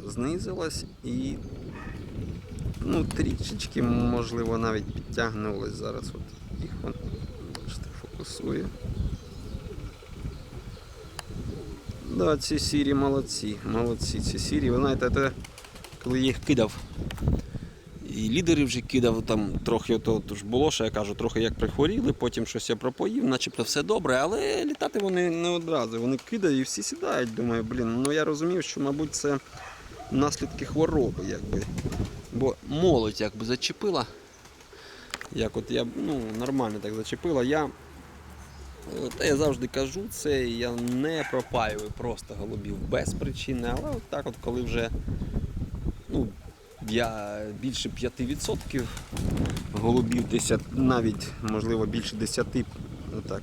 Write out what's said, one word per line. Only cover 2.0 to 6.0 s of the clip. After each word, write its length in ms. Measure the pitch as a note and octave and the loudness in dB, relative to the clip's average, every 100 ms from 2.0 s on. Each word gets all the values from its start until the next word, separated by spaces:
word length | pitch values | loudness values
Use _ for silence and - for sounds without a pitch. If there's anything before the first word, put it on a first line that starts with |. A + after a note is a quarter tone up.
| - - - - - - - - | -8 -6 -6 -6 -8 -6 -4 -2
ну, 240 | - E3+ | 0 2
трішечки, 760 | - - - - - G#3+ - - | 2 2 2 0 -2 -4 -4 0
можливо, 760 | A#2+ A#2+ A#2+ A#2+ A2+ A#2 A2+ A2+ | 4 4 4 2 0 0 2 2
навіть 360 | A2+ A2 G#2+ | 2 0 -2
підтягнулась 760 | - - A2+ A2+ A2 G#2+ G2+ G#2+ | -6 -4 0 2 2 -2 -2 -4
зараз. 320 | G#2+ G#2+ A#2 | -4 -4 -4